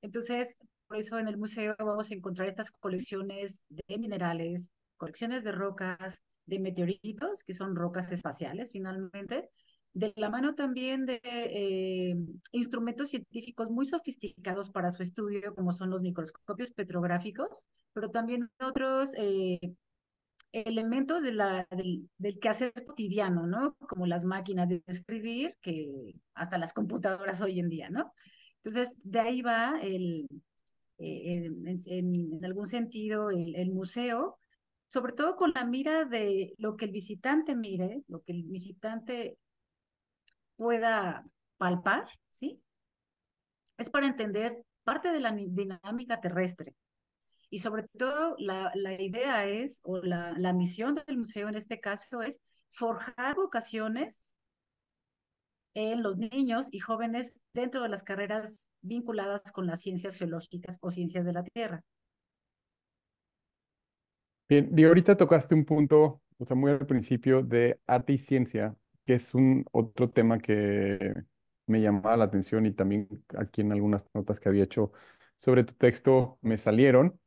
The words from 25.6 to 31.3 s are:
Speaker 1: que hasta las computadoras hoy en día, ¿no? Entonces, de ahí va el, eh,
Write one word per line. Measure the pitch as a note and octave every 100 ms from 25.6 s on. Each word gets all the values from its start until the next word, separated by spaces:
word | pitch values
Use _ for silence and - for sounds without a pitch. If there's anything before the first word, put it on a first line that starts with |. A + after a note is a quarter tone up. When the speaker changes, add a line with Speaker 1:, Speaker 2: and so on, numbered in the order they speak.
Speaker 1:
que | - D#3+ D3+ C#3 A#2 D#2+ _
hasta | - F3 F3+
las | E3
computadoras | - G3+ G3+ G3 F#3+ G3 F#3
hoy | G3 F#3
en | F3
día, | E3 F#3
¿no? | G#3+ E4+ _ - _ _ _
Entonces, | - A3 B3 -
de | F#3+ G#3
ahí | A3+ B3+
va | A#3+ A3+ A#3 D#4
el, | G3 F#3 F3+ E3 D3 - _ _ _ _ _ _
eh, | D#3+ D#3 E3+